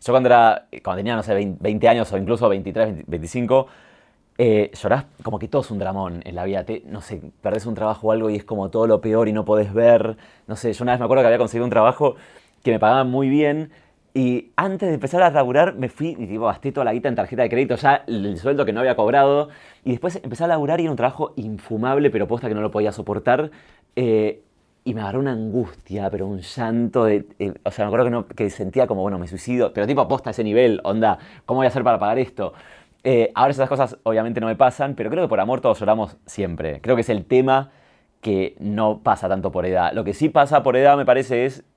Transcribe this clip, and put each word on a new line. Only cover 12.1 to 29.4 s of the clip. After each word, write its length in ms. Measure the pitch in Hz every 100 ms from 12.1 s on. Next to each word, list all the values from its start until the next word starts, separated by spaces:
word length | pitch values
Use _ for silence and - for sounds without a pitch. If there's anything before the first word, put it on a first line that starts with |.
| - - - _ _
que 100 | 131
me 60 | 110
pagaban 300 | 110 131 127
muy 180 | 131 135
bien, 420 | 147 147 151 151 - _ _ _ 131
Y 340 | 127 123 - -
antes 320 | 190 190 190
de 60 |
empezar 280 | 147 135 175
a 60 | 170
laburar, 460 | 147 123 135 175
me 160 | 123 123
fui 260 | - 160 139
y, 80 | 101
tipo, 200 | 107 113
gasté 260 | - 139
toda 140 | 143 120
la 80 |
guita 120 | 117 131
en 40 | 113
tarjeta 260 | 95 120
de 80 | 113
crédito, 240 | 117 139 120
ya 260 | 143 143 -
el, 180 | 113
el 140 | 101 90
sueldo 260 | 131 143
que 80 | 110
no 80 | 107
había 160 | 127 120
cobrado. 540 | 107 139 139 143 147 - - _
Y 60 | 135
después 280 | 120 175 185
empecé 200 | - 117
a 20 | 170
laburar 340 | 160 143 170
y 40 |
era 60 | 165
un 60 | 123
trabajo 380 | 123 143 151 -
infumable, 720 | 107 104 - 110 123 143 147
pero 180 | 110 101
posta 220 | 117 117
que 60 |
no 80 | 107
lo 80 | 107
podía 220 | 107 104
soportar. 580 | 104 101 101 120 131 151 - _ _ _
Eh, 460 | - 123 110 107 - _ _ _ _
y 100 | 123
me 80 | 110
agarró 180 | 101 123
una 120 | 139
angustia, 760 | 113 110 113 101 - - 98 98
pero 180 | 98 98
un 140 | 98
llanto 640 | 92 127 113 117 117 131
de, 220 | 110 104 - -
eh, 140 | 101 -
o 80 | 98
sea, 140 | -
me 40 | 104
acuerdo 180 | 117 123
que 40 |
no, 160 | 120 -
que 220 | - 101
sentía 380 | - 95 131 127
como, 160 | 98
"Bueno, 160 | 98 92
me 100 | 87
suicido", 460 | 92